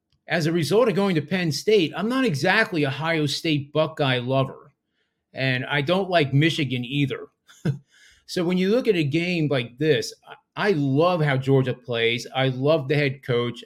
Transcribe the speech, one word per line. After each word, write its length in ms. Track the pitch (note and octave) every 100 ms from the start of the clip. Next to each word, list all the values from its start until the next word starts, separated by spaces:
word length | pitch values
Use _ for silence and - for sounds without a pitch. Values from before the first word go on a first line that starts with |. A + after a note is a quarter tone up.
| _ _ -
As 160 | E3
a 80 | D#3
result 360 | E3+ C#3+ G3+ B3
of 60 |
going 200 | F3 G3
to 80 | D#3+
Penn 300 | C#3+ F#3 E3+
State, 420 | C#3 - G#3+ D3 D3+
I'm 140 | G#3+
not 160 | C4 B3+
exactly 580 | C#3 F3 G#3 A3 E3+
Ohio 400 | C#3 C3 D#3+ E3
State 480 | D3 - E3+ D3+ C#3
Buckeye 460 | - D#3 - C#3 B2+
lover, 540 | A#2+ C3+ B2 E2 - _ _ _ _ _ _
and 320 | B2 C3 B2+
I 160 | B2+ C#3+
don't 300 | C#3+ F#3 F#3
like 240 | F3 C#3+
Michigan 500 | C3+ D#3+ - C3+ B2
either. 440 | B2 C#3+ C#3 C#3+ - _ _ -
<laughs> 80 | E3+ C3+ - _ - _ -
So 180 | F3+
when 140 | E3+ F#3
you 120 | F#3
look 160 | A#3 B3+
at 80 |
a 80 | F3+
game 460 | D3 D#3+ F3 F3 D3+
like 280 | C#3 A#2+ -
this, 360 | D#3 B2+ - - - D3 _ -
I, 120 | G3+
I 20 | E3+
love 440 | C#3 C3+ F3 F3+
how 160 | D3+ C3
Georgia 380 | C3+ C3+ B2+
plays. 540 | A#2 - A#2 A#2 A#2+ -
I 180 | C3+ C3
love 360 | B2 C#3 D#3+ C3
the 80 |
head 300 | D3 C#3+ C3+
coach. 400 | - A#2+ A#2+ A#2